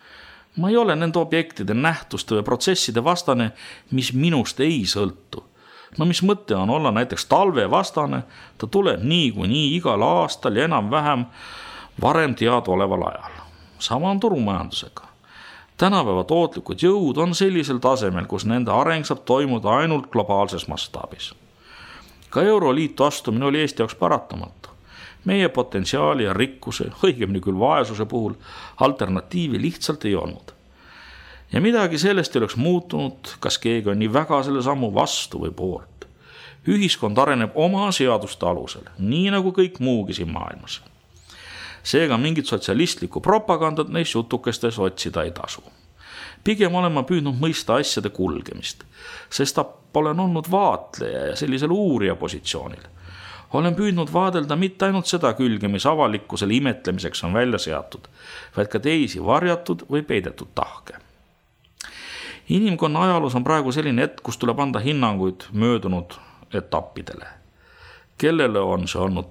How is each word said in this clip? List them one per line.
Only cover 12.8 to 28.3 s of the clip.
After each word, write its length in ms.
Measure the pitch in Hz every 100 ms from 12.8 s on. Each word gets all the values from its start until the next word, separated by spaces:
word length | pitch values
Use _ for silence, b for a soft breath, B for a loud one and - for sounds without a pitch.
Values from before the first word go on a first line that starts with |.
| 98 92 -
ajal. 260 | - - B B B B B
Sama 320 | - 120 180
on 100 | 196
turumajandusega. 840 | 226 160 104 92 82 - - - - _ B B B B B -
Tänapäeva 480 | 185 196 120 92
tootlikud 580 | 90 165 165 - - 90
jõud 400 | 175 202 160 139
on 120 | 175
sellisel 440 | 170 190 175 143 127
tasemel, 480 | 127 131 101 90 92
kus 180 | 98 107
nende 220 | 120 117
areng 320 | 107 147 160 147
saab 160 | 151 -
toimuda 500 | 131 143 117 107 123
ainult 320 | 160 151 -
globaalses 580 | 117 92 98 101 87 -
mastaabis. 640 | 78 - - - - - - _ _ B B B B B B -
Ka 100 | -
euroliitu 640 | 190 214 151 135 151 -
astumine 400 | 143 - - 113
oli 160 | 139 147
Eesti 220 | 151 -
jaoks 120 | 110
paratamatu. 760 | - 87 147 - 85 87 - - - B B B B
Meie 240 | 185 196 180
potentsiaali 760 | - - 98 90 135 151 143
ja 80 | 104
rikkuse, 540 | 95 139 262 - - - -
õigemini 380 | 190 123 98 98
küll 140 | 98 95
vaesuse 460 | 123 156 110 107 107
puhul, 300 | 123 107